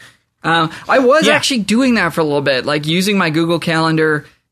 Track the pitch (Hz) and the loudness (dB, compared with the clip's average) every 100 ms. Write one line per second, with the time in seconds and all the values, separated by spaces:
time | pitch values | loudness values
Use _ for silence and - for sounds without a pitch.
0 | - _ _ _ 160 165 160 - - 254 | -20 _ _ _ -2 0 -2 -6 -2 2
1 | 254 302 311 294 - 262 190 220 262 233 | 4 4 2 0 0 -4 0 0 2 0
2 | 175 170 156 143 143 131 123 147 147 170 | 0 -2 -2 0 0 -2 -2 -4 -2 -2
3 | 190 202 170 156 170 170 175 165 160 160 | 0 0 0 0 0 -2 -2 0 0 2
4 | 156 151 - _ _ | 0 0 -6 _ _